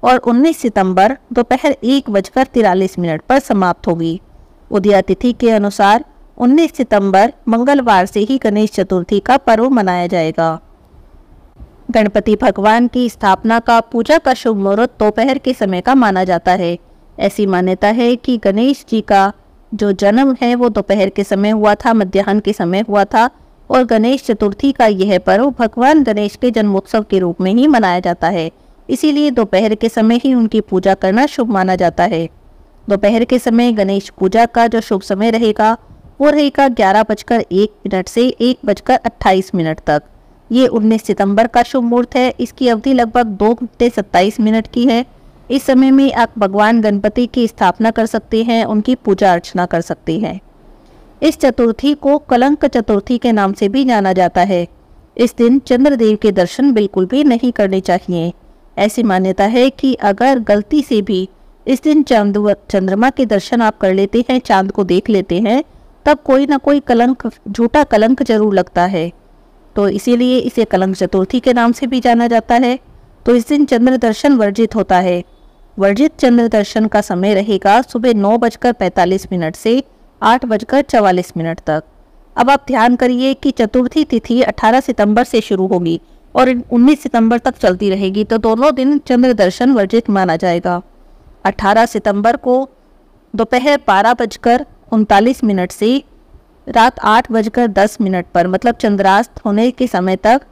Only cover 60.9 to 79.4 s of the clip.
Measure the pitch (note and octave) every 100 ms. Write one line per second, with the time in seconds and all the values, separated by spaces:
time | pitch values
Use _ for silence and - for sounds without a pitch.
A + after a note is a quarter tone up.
60.9 | G#3+ G3+ F#3 F#3 _ - _ - C4 D#4
61.9 | D4+ C#4+ A#3 G3+ G3+ G#3 G3+ - G3+ F#3
62.9 | F#3+ B3 C4+ B3 G#3 - A#3+ A3 - G3
63.9 | F#3+ G3+ A3+ B3 B3+ - G3 F#3+ - F#3
64.9 | F3+ - G#3 - F3 G#3+ B3 D#4 - -
65.9 | _ - D4 - C4+ C#4 C#4 C#4+ C#4+ -
66.9 | A#3 A#3+ C4 A#3 - - G3+ A#3 D4+ D4
67.9 | G#3+ A3 C4 A#3+ A3 G#3+ G3 F3+ - F3+
68.9 | F#3+ E3 - _ _ _ _ _ - G3+
69.9 | G3+ - A#3+ B3+ B3+ - - A3 F#3+ F#3+
70.9 | F#3+ F#3 F#3+ F#3+ B3+ C4 A#3+ A#3 A#3+ C4
71.9 | C4 A#3+ A#3 A#3 A#3 A3 A#3+ B3+ B3+ _
72.9 | - _ _ - A#3+ A3+ D4 C#4+ A#3+ B3
73.9 | B3+ A#3 G#3+ C#4+ C4+ G#3 G3+ A3+ A3+ F#3+
74.9 | F3+ F#3 F3 F3 _ _ _ _ - G3
75.9 | G3+ D4+ - C4 A#3+ A#3 A3 G3+ A3+ A3
76.9 | G#3 G#3 F3 G3 G3+ G#3 G3 G3 A3 C4
77.9 | B3 B3 A3+ G3+ A#3 A#3 - B3 A3+ F#3
78.9 | F3+ F3+ F#3+ - F3+